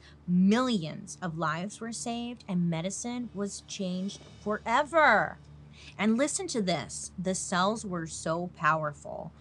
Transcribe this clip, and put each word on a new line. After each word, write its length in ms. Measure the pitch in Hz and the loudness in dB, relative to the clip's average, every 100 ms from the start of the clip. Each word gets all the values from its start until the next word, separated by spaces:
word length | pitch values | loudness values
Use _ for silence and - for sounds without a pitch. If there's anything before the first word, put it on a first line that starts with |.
| - - - | -16 -10 2
millions 920 | 180 190 220 254 226 156 - - - | 6 8 6 4 0 -2 -10 -12 -10
of 200 | 180 160 | -8 -2
lives 420 | 160 160 196 - | -2 -2 -6 -8
were 100 | 226 | -10
saved 520 | 233 247 233 240 240 - | -8 -6 -6 -8 -10 -4
and 220 | 180 170 | 0 2
medicine 600 | 160 180 190 240 247 233 | 0 -2 -6 -6 -6 -6
was 280 | 185 202 - - | -6 -6 -8 -10
changed 520 | - 190 180 190 - - - | -6 -4 -4 -6 -8 -16 -10
forever. 960 | 208 208 - 247 294 330 294 208 156 - - - - - - - | -4 -4 0 2 2 6 8 6 4 -4 -16 -20 -20 -20 -14 -2
And 180 | 214 226 | 2 2
listen 300 | 294 - 370 | 2 -2 -4
to 120 | 247 | -2
this. 500 | 180 160 107 - - - | 0 -2 -4 -10 -12 -6
The 160 | 185 | -4
cells 520 | 185 - 180 190 226 214 | -4 0 2 2 0 -4
were 200 | 175 165 | -6 -6
so 460 | - 175 165 175 - | -6 -4 -2 -4 0
powerful. 760 | 156 156 151 143 - - - - | 2 2 0 -8 -12 -10 -12 -16